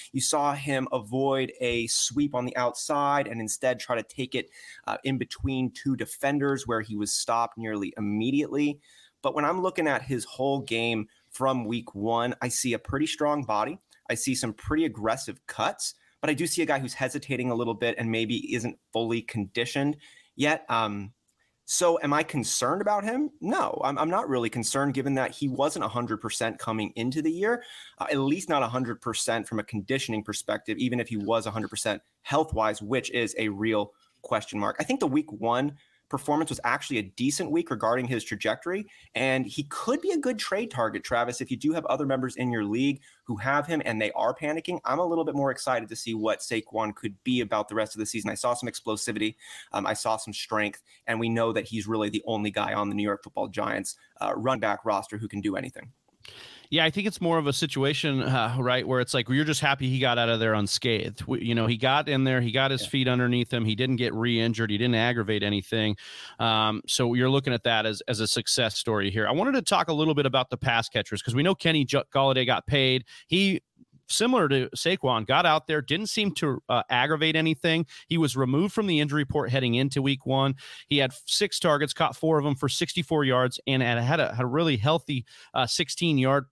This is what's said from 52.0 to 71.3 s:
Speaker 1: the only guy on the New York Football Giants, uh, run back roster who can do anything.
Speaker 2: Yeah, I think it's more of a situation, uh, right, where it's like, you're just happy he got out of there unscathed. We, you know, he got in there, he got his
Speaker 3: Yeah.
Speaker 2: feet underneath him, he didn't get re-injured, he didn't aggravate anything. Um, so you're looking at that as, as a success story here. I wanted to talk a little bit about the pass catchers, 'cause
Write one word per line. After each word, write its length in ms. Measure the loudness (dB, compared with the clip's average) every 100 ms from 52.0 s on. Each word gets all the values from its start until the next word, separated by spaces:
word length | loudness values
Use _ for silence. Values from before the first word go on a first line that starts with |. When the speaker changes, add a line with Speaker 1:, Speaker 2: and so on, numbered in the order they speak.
| 0
Speaker 1:
the 120 | -2 -2
only 240 | -2 -2
guy 240 | -2 -2 0
on 140 | -2
the 60 | -2
New 60 |
York 220 | -2 -4
Football 240 | -6 -6 -4
Giants, 480 | -2 -2 -2 -6 -10 _ -6
uh, 120 | -4 -2
run 240 | 0 0
back 260 | 0 -2 0
roster 320 | -2 -2 -8
who 100 | -6
can 140 | -4
do 140 | -2 -2
anything. 380 | -6 -10 -18 -20 _ _ -20 -20 -20 -20 -2
Speaker 2:
Yeah, 160 | 2 2
I 40 |
think 160 | 2 -2
it's 160 | 0
more 160 | 2 4
of 80 | 2
a 80 |
situation, 680 | 0 0 0 0 0 0 0
uh, 320 | 2 2 2 0
right, 300 | 2 2 2
where 120 | 0
it's 140 | 2
like, 160 | 0 2
you're 160 | 2 2
just 160 | 2
happy 280 | 2 2 0
he 100 | 2
got 180 | 2 4
out 120 | 2
of 100 | 2
there 160 | 2 2
unscathed. 680 | 2 0 0 0 -2 -6 -4
We, 140 | -2
you 120 | 0
know, 140 | 2 2
he 100 | 2
got 320 | 2 2 2
in 140 | 2
there, 180 | 2 2
he 100 | 2
got 200 | 2 2
his 100 | 0
Speaker 3:
Yeah. 60 | -2
Speaker 2:
feet 200 | 0 2
underneath 460 | 2 2 2 0
him, 100 | 0
he 120 | 0 0
didn't 220 | 0 0
get 140 | 0 0
re-injured, 560 | 0 2 2 2 0
he 80 | 2
didn't 160 | 2 4
aggravate 480 | 2 2 0 0
anything. 540 | 0 0 0 0 0 -2 -8 -16 -14 -2
Um, 420 | 0 2 2 0 -2
so 260 | 0 2
you're 160 | 2 4
looking 240 | 2 2
at 100 | 0 2
that 200 | 2 2
as, 160 | -2 -2
as 140 | -2
a 60 | 0
success 480 | 0 0 2 2 0
story 360 | 0 2 2
here. 160 | 2 2
I 40 |
wanted 200 | 2 2
to 100 | 0
talk 280 | 2 2 2
a 40 |
little 220 | 2 2 4
bit 100 | 2
about 240 | 2 0
the 80 | -2
pass 320 | 2 2 2
catchers, 320 | -2 -2 -4
'cause 140 | -2